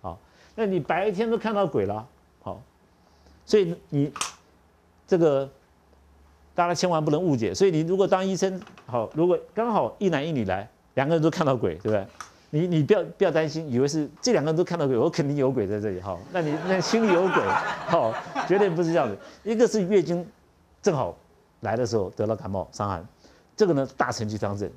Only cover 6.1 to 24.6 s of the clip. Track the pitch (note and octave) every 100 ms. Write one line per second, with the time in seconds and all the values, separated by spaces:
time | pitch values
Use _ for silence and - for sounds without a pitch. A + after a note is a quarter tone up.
6.1 | _ _ _ _ - F3 F3 F3+ D#3+ D#3
7.1 | D3+ F#3 B2+ G#2 F#2+ G3 D#3 E3 F#3+ F#3+
8.1 | F#3 F#3+ F3+ F#3+ F#3 - - - A#2+ A2
9.1 | D3+ F3 E3+ - - A#3+ G3+ A#2 - G3
10.1 | D3+ D#3+ C#3+ G2 F#2 G#2 _ _ - C#3
11.1 | E3 D#3+ F3+ D3+ B2+ G2+ E2 G#2+ G#2+ F#2+
12.1 | - - - _ D3+ F3+ D#3+ C#3 G#3 E3+
13.1 | - F#3+ D#3 D#3 D#3 D#3+ A#2+ C#3 D#3+ C#3+
14.1 | - B3 F#3+ D3 D#3+ E3+ E3+ C#3+ A#2+ D#3
15.1 | - C#3+ C#3+ C3 C3 G2 G#2 G#2+ F2+ G2
16.1 | F2 A#2+ F3+ D3+ D#3 F3 F#3+ E3+ A3 A3+
17.1 | E3+ F#3 F#3+ G2+ - - - - E3+ A#2
18.1 | A2+ - C#4 A#3+ G3 G3+ E3 E3 E3 B2+
19.1 | G2 - - G3+ A3+ A#3 A3 F3+ G3+ D#3
20.1 | F3 F3 _ _ _ _ _ G#3 D3 F#2
21.1 | - _ _ _ _ G#2 A#2 A#2 A2 F#2+
22.1 | - G#2+ A2 G2+ G2 E2+ - G#2 F2+ F#2+
23.1 | _ - _ _ - G#3 C#3+ C3+ - A#2+
24.1 | A#2 G#2+ G#2 G#2 G2+